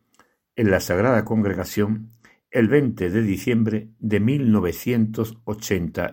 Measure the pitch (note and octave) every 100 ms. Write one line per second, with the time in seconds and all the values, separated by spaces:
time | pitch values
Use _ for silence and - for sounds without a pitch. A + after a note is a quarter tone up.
0 | _ _ _ _ _ - G#2+ F2+ - F#2
1 | A#2+ A#2 A2 A2 G2+ F#2 F2+ - G#2 A2
2 | A2 - _ _ _ C3 A2 D3 C3 G#2
3 | F2 G#2 G#2+ F2+ B2+ A#2 A2 G#2+ - _
4 | A2 G2+ A2 C#3+ B2 G#2 F2+ E2 A#2+ A#2+
5 | G#2+ A2+ A2+ - - G#2+ - G2 E2+ -
6 | E2+